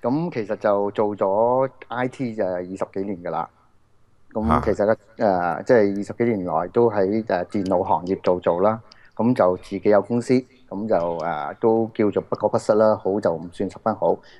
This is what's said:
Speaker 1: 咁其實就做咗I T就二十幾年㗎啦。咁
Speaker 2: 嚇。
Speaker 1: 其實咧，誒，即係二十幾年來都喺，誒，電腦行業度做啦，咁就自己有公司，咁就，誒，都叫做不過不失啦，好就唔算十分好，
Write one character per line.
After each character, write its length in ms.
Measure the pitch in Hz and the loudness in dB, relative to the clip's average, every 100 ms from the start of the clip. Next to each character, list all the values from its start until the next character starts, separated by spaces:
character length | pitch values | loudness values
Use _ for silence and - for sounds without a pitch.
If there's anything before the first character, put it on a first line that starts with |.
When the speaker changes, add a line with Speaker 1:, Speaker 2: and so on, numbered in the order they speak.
Speaker 1:
咁 320 | 120 139 170 | 0 -2 -2
其 140 | 143 101 | -4 -6
實 80 | 104 | -2
就 360 | 107 101 101 | 0 2 0
做 240 | 101 104 104 | 0 -2 0
咗 540 | 101 98 117 127 131 - - | 0 2 2 2 0 -4 -12
I 180 | 120 127 | -6 -6
T 260 | - 127 | -4 -8
就 120 | 110 95 | -2 -2
二 160 | 90 | -2
十 140 | 90 95 101 | -6 -8 -6
幾 80 | - | -6
年 180 | 101 82 | -6 -6
㗎 60 | 87 | -6
啦。 200 | 80 - _ _ _ _ _ _ _ _ | -6 -6 _ _ _ _ _ _ _ _
咁 140 | - 110 | -4 0
Speaker 2:
嚇。 140 | - - | 0 0
Speaker 1:
其 60 | |
實 140 | 98 104 | 0 0
咧， 100 | 110 _ - | 0 _ -2
誒， 460 | 113 92 87 80 | 0 2 0 -4
即 100 | - | 2
係 260 | 123 101 98 | 4 4 0
二 40 | |
十 100 | 98 | -6
幾 100 | 107 120 107 | -2 -2 0
年 100 | 87 | -2
來 220 | 80 90 | -2 -2
都 240 | 120 117 | 2 2
喺， 320 | 104 95 110 110 | 2 0 0 -2
誒， 200 | 95 90 | -4 -2
電 200 | 107 92 | -4 0
腦 180 | 92 | 0
行 220 | 92 85 90 | 2 -2 0
業 160 | 95 | -2
度 180 | - 90 | 0 0
做 220 | - 87 | 0 2
啦， 180 | 98 113 - - - - | 2 0 -8 -20 -20 -2
咁 180 | 113 | 0
就 240 | 123 92 92 | 4 2 2
自 220 | - 98 | -4 -2
己 100 | 104 | 4
有 120 | 104 | 4
公 200 | 98 120 | 4 -4
司， 120 | 117 131 - _ - | 2 0 0 _ -14
咁 180 | 98 110 | -10 -2
就， 80 | 95 | 0
誒， 600 | 85 85 85 78 73 95 | 0 -4 -4 -4 -6 -2
都 300 | 117 113 113 | 0 2 0
叫 180 | - 104 | 0 0
做 100 | 92 | 0
不 120 | - - | -4 -2
過 140 | 107 | 0
不 80 | 95 | -2
失 160 | - | 0
啦， 220 | 107 110 101 | 4 4 2
好 240 | - 101 | -2 -2
就 140 | 101 | -2
唔 160 | 82 85 | -4 -8
算 180 | - 98 | -8 -8
十 80 | - | -4
分 160 | 113 107 | -4 -2
好， 220 | 85 - - - | 0 -2 -6 -20